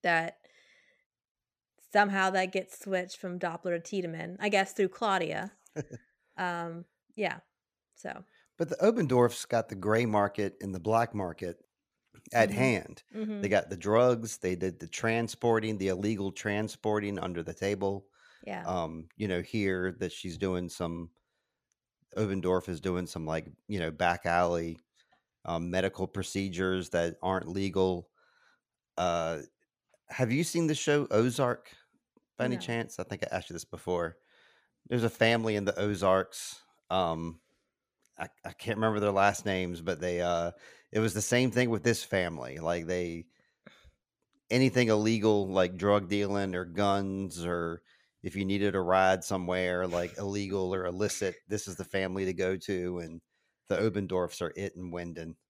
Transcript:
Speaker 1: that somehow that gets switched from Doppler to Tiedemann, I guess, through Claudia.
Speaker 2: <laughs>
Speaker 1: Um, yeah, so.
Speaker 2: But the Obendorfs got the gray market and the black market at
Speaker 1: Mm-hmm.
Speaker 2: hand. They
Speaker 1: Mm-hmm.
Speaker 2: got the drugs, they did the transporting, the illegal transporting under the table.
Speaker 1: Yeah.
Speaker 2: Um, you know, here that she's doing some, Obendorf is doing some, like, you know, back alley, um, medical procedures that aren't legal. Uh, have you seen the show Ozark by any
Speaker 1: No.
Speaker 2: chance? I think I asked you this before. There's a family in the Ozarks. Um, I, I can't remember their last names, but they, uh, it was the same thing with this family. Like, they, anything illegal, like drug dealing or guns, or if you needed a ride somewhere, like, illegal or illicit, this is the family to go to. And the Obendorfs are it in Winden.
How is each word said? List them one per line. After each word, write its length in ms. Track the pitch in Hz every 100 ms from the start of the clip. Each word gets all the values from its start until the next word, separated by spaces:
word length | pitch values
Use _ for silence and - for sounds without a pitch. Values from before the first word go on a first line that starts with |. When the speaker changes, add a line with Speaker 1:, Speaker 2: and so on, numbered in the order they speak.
Speaker 1:
that 340 | 180 165 165 - _ _ _ _ _ _ _ _ _ _ _ _ _ _ _
somehow 380 | 208 202 196 190
that 220 | 190 185
gets 260 | 190 185 -
switched 380 | - 185 180 -
from 200 | 185 175
Doppler 320 | 175 170 180
to 100 | 170
Tiedemann, 560 | 170 202 175 160 165 180
I 80 | 208
guess, 240 | 202 190
through 160 | - 190
Claudia. 640 | - 226 190 165 - 202 _ _
Speaker 2:
<laughs> 80 | - - 120 _ _ _ -
Speaker 1:
Um, 460 | 180 170 170 170 175 _ _
yeah, 240 | - 190 170 _ _ _ _ _
so. 280 | _ - - - _ _ _
Speaker 2:
But 100 | 165
the 80 | -
Obendorfs 720 | 196 233 156 123 120 - -
got 220 | 117 113
the 40 |
gray 300 | 98 98 113
market 520 | 120 107 101 101 101 -
and 140 | 98
the 40 | 92
black 340 | 82 113 117
market 500 | 104 92 80 90 85 _ _ _ _ _ - -
at 160 | 120 107
Speaker 1:
Mm-hmm. 80 | 104
Speaker 2:
hand. 440 | 131 107 - - _
They 60 | 214
Speaker 1:
Mm-hmm. 260 | 214 208 143
Speaker 2:
got 220 | 98 -
the 60 | 98
drugs, 580 | 95 110 127 120 113 -
they 180 | 92
did 240 | 90 92 82
the 80 | 85
transporting, 920 | - 113 113 117 - 120 113 110 104
the 100 | 95
illegal 440 | 92 104 107 98
transporting 840 | 95 107 104 107 - 110 107 101 98
under 240 | 90 85
the 120 | 82
table. 520 | - 98 101 98 98 - _ _ _ -
Speaker 1:
Yeah. 180 | - -
Speaker 2:
Um, 420 | 92 82 80 82 _
you 120 | 104
know, 120 | 87
here 560 | 82 110 98 92 90 85
that 120 | 92
she's 240 | - 95 80
doing 320 | 95 90 87
some, 400 | - 85 85 82 _ _ _ _ _ _ _ _ _ _ -
Obendorf 520 | 107 95 90 92 92
is 140 | 85
doing 240 | 95 90 87
some, 180 | - 80
like, 200 | 80 71 - _
you 120 | 104
know, 120 | 80
back 360 | 78 87 85 87
alley, 520 | 85 87 87 82 82 _ _ _ _ _ _ -
um, 240 | 85 87
medical 360 | 90 95 - 92
procedures 840 | - 92 98 98 87 92 92 85
that 260 | 87 85 80
aren't 260 | 90 95 78
legal. 640 | 95 98 90 95 90 87 _ _ _ _ _ _ _ _ -
Uh, 420 | 90 85 80 80 71 _ _ _ _ _ _
have 220 | - 127
you 120 | 131
seen 220 | 170 170 160
the 80 |
show 320 | 151 - 147 143
Ozark 600 | 107 123 123 127 123 - - _ _ _ _ _ _
by 80 |
any 120 | 123 120
Speaker 1:
No. 40 |
Speaker 2:
chance? 380 | - 117 113 -
I 60 |
think 200 | 90 98
I 100 | -
asked 140 | 92 -
you 40 |
this 100 | 85
before. 540 | - 85 - 90 82 82 _ _ _ _ _ _ -
There's 140 | 123
a 80 | 117
family 460 | - 113 113 113 104
in 80 |
the 120 | 98 92
Ozarks. 840 | 104 101 95 95 90 - - - _ _ _
Um, 500 | 92 87 80 82 82 _ _ _ _ _ _ _ -
I, 120 | - _
I 80 | -
can't 240 | - - 107
remember 240 | 110 104
their 100 | 104
last 340 | 98 101 98
names, 360 | 104 95 90 85
but 200 | 82 82
they, 200 | 90 87
uh, 320 | 87 85 85 - - - _
it 80 | 107
was 120 | 110
the 80 | 95
same 300 | 104 123 127
thing 200 | 120 123
with 120 | 113
this 220 | 117 117
family. 560 | - 98 87 82 62 69
Like, 260 | 82 87 82
they, 380 | 90 87 85 82 _ _ _ - _ - _ _ _ _ _ _
anything 380 | 123 131 127 120
illegal, 640 | 107 107 113 107 104 98
like 280 | 95 90 90
drug 320 | 98 104 90
dealing 460 | 101 101 101 98
or 100 | 90
guns, 800 | 87 85 101 98 98 95 95 87
or 380 | 85 87 85 85 _ _ _ _
if 140 | 87 95
you 80 |
needed 320 | 95 101 101 95
a 40 |
ride 440 | 90 95 95 95
somewhere, 640 | - 95 87 90 92 90 92
like, 300 | 87 90 -
illegal 540 | 98 101 98 98 92
or 140 | 95 90
illicit, 480 | 90 104 - 98 87 _
this 180 | 104 98
is 80 | 90
the 80 |
family 400 | 92 98 95 92 95
to 60 |
go 240 | 90 92 95
to. 420 | - 95 90 90
And 220 | 82 82 _ _ _ _ _
the 80 | 90
Obendorfs 640 | 110 98 95 92 87 -
are 120 | 85 -
it 200 | 98 82
in 160 | 90
Winden. 420 | 87 87 82 80 80